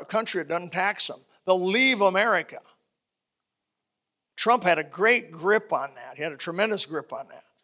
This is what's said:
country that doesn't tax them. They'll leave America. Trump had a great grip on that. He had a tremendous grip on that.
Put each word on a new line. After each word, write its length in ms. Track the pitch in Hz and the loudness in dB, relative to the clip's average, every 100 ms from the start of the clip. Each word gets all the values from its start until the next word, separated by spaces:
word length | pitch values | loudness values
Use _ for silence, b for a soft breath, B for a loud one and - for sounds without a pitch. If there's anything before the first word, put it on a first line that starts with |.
| - | 0
country 320 | 214 226 185 | -4 -2 -4
that 80 | 147 | -4
doesn't 220 | 170 175 | -6 -4
tax 340 | 170 190 208 - | -2 -2 -2 -6
them. 140 | - _ _ - | -8 _ _ 0
They'll 180 | 185 | 2
leave 380 | 185 214 262 233 | 2 2 4 4
America. 560 | 196 185 226 185 - 135 _ _ _ _ _ _ _ _ _ _ _ _ _ _ _ _ _ - | 4 4 2 2 -2 -14 _ _ _ _ _ _ _ _ _ _ _ _ _ _ _ _ _ -4
Trump 280 | 214 247 | 2 2
had 160 | 185 160 | 4 2
a 40 | |
great 460 | 151 175 214 240 - | 0 0 2 2 0
grip 420 | 160 175 214 214 | -6 0 0 0
on 220 | 139 139 | -4 -6
that. 240 | 123 123 135 | -12 -18 -8
He 60 | |
had 80 | 156 | -8
a 60 | 139 | -8
tremendous 500 | 170 170 220 202 - | -8 -2 0 0 -4
grip 260 | 156 - | -8 -8
on 140 | 123 139 | -12 -14
that. 160 | - - _ | -18 -20 _